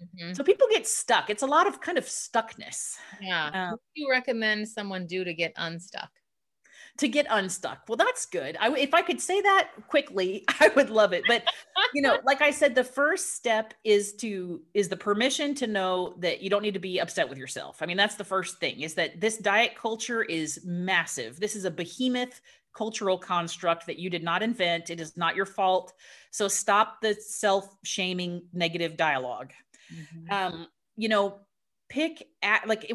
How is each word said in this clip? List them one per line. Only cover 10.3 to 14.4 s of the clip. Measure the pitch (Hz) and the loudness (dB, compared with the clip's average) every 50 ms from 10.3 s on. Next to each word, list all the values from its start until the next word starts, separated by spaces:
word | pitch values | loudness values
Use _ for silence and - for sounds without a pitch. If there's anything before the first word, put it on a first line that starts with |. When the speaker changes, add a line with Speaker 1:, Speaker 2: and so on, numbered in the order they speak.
| 190 - - - | -2 -2 -2 -2
Speaker 2:
<laughs> | - - | 4 6
I | 208 214 214 269 | 6 6 8 6
would | 277 214 | 4 4
love | 220 220 214 196 | 6 4 6 6
it. | 180 175 - - | 4 0 2 2
But, | 240 226 - - - - - _ _ 359 403 494 - | 2 2 2 -2 -4 -4 -12 _ _ 0 0 0 2
you | 285 | 2
know, | 277 269 - - | 4 4 4 4
Speaker 1:
<laughs> | - | 4
Speaker 2:
like | 262 277 277 | 2 4 4
I | 294 294 | 4 2
said, | 285 - 311 285 233 | 4 4 4 4 4
the | 254 247 | 4 0
first | 254 - 269 277 302 349 370 - - - | 0 0 0 2 2 2 0 -2 -6 -8
step | - - 233 220 220 220 220 - _ _ | -4 0 2 2 2 0 -4 -10 _ _
is | 220 208 202 202 196 - - | 4 6 6 4 0 -8 -8
to, | - 220 202 190 | -6 -6 -4 -4